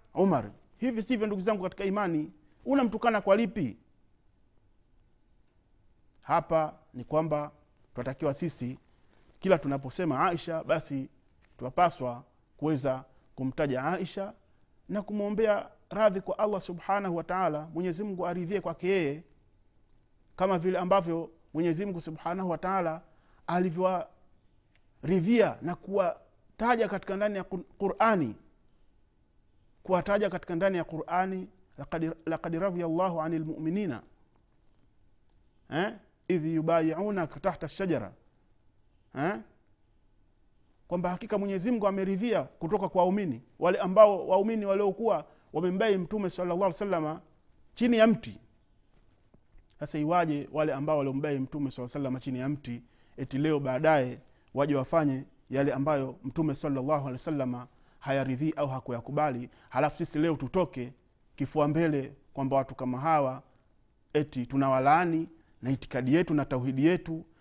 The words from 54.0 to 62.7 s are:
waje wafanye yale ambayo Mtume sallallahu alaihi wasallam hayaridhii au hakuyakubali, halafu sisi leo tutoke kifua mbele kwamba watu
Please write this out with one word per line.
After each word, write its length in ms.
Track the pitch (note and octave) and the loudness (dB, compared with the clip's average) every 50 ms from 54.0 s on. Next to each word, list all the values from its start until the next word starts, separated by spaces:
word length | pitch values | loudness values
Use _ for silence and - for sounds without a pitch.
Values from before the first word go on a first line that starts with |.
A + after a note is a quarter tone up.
| B2+ B2+ B2 - - - _ _ _ _ - | 4 0 -4 -10 -16 -20 _ _ _ _ -2
waje 200 | C3 C#3+ D3+ - | 0 0 2 2
wafanye 500 | - G#3 - A3 - D3+ C#3+ C3 C3 C#3 - _ _ _ - | 0 0 2 2 4 4 4 0 -2 -4 -10 _ _ _ -4
yale 220 | B2 C3+ C#3 C#3+ | -2 0 2 2
ambayo 440 | C3 C3 C#3 D#3 D3+ C#3 C3+ C3 B2 - - | 0 0 0 2 2 0 0 -4 -8 -10 -10
Mtume 300 | C3 - E3 D#3 D3 C#3 | -6 -2 -2 0 0 -2
sallallahu 380 | - - D3 C#3 C3 B2+ D3 | -2 -4 -2 -2 -2 0 0
alaihi 200 | D#3 C#3+ C3+ C3+ | 0 0 0 -4
wasallam 540 | B2+ B2+ - E3+ D3+ C#3 C3 B2 B2 B2 B2 - _ _ _ _ _ _ | -6 -6 -6 -4 -2 -2 -2 -2 -4 -6 -10 -16 _ _ _ _ _ _
hayaridhii 540 | - C#3+ C#3 C#3 C3 C3+ B2+ B2 D#3 D#3 - | -4 -2 0 0 0 0 -2 0 0 -2 0
au 120 | - D3 C3+ | 0 -2 -2
hakuyakubali, 800 | C3 B2+ - - A#2+ A#2 - - C#3+ D3+ D3+ D3 B2 A#2+ B2 - - - - _ | -4 -6 -6 -6 -6 -6 -6 -4 -2 0 0 0 0 -4 -8 -10 -14 -20 -20 _
halafu 280 | - C3 D3+ - - | 0 0 0 0 0
sisi 220 | - E3 - - D3+ | -4 -8 -4 -2 0
leo 180 | D#3 E3+ D3+ | 0 0 0
tutoke 560 | C3 C3+ B2 - F#3 F3 - - C3+ A#2+ B2+ - _ _ _ _ _ _ _ _ | -2 -4 -2 0 0 -2 0 -4 -8 -10 -10 -12 _ _ _ _ _ _ _ _
kifua 320 | - C#3+ - - D3+ D3 D3 | -8 -6 -2 0 2 2 2
mbele 440 | D3 D#3+ E3+ D#3+ D3 C#3 C3 D3 C#3+ - _ - - | 2 2 2 2 2 0 -4 -6 -10 -18 _ -12 -6
kwamba 220 | C#3 C3+ C3 C3+ | -4 -2 2 2
watu 180 | C3+ C3 - | 0 0 0